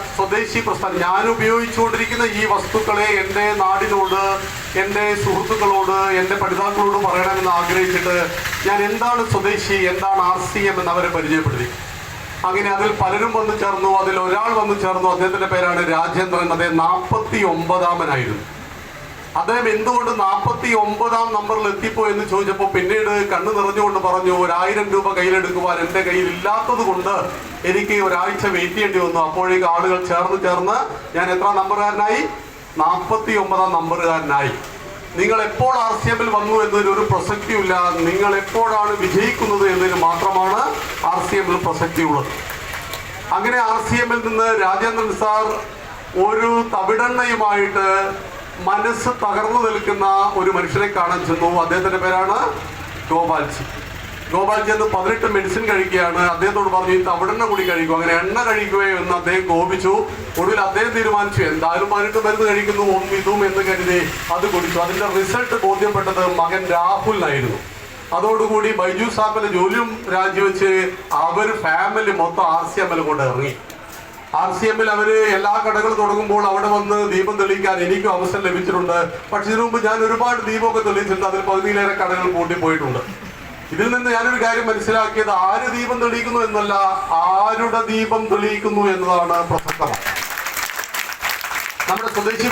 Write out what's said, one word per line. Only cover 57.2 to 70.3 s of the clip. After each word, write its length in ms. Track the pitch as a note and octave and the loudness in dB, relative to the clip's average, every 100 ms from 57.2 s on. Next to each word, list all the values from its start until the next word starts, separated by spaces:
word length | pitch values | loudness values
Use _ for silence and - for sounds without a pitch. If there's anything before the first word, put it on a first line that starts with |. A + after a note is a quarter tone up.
| F#3+ A#3 A3 | 0 0 0
കൂടി 120 | G3 F3+ | 0 0
കഴിക്കൂ." 260 | E3+ E3 E3 | 0 0 0
അങ്ങനെ 160 | E3+ E3+ | 2 0
എണ്ണ 160 | F#3+ A#3 A#3 | 0 0 0
കഴിക്കുകയോ 440 | G#3+ G3+ G3 G3 F#3 | 0 0 0 2 0
എന്ന് 140 | F3 F3 | 0 -2
അദ്ദേഹം 240 | E3+ F#3 F3+ | 0 0 2
കോപിച്ചു. 400 | E3 F3 F#3 F#3 G#3+ - - - E3 | 2 2 2 2 2 0 -6 -8 -2
ഒടുവിൽ 220 | F#3+ G#3+ F#3+ | 0 2 2
അദ്ദേഹം 260 | G3+ A#3 A3+ | 0 0 0
തീരുമാനിച്ചു, 420 | G#3+ G#3 G3+ G3+ D#3 | 2 2 2 0 0
"എന്തായാലും 400 | D#3 E3 F3 G3+ G3+ | 0 0 0 0 0
പതിനെട്ട് 260 | G#3 A3 G#3+ | 0 0 2
മരുന്ന് 200 | G#3+ G#3+ | 2 2
കഴിക്കുന്നു, 340 | G3+ G3+ G3+ G3 F#3 | 2 2 2 2 2
ഒന്നും 180 | F#3+ G3 | 0 -2
ഇതും" 200 | G3 G#3 F#3+ | 2 2 2
എന്ന് 160 | F#3+ F#3+ | 2 0
കരുതി 280 | F3+ F3+ F3 - - - F3 | 0 2 2 0 -4 -2 0
അത് 100 | G3 | 0
കുടിച്ചു. 260 | F3 E3+ E3+ F3 | 0 0 0 0
അതിൻ്റെ 240 | F#3+ G3+ F#3+ | 0 0 0
റിസൾട്ട് 420 | F#3+ A3+ - - F#3+ | 0 0 0 0 0
ബോധ്യപ്പെട്ടത് 580 | F#3+ G#3 G3 F#3+ F3+ F3+ F3 | 2 2 0 0 0 0 2
മകൻ 200 | E3+ F#3+ F3+ E3+ | 0 0 0 2
രാഹുലിനായിരുന്നു. 800 | F3+ G3 A3 G3+ D#3 C#3 A2+ G#2 - - - - - E3+ | 2 0 0 0 0 0 -2 -4 -10 -16 -16 -16 -6 0
അതോടുകൂടി 520 | G#3+ A3 G#3+ G#3+ G#3+ G#3 | 2 2 2 2 2 0
ബൈജു 300 | F3+ F#3 A3+ A3 | 0 0 -2 0
സാബിൻ്റെ 320 | G#3 A3 G#3 F3+ | 0 0 0 2
ജോലിയും 320 | F#3 A#3 A3+ A3 F#3+ F#3 | 2 0 -2 -6 -4 0
രാജിവെച്ച് 560 | F#3+ | 0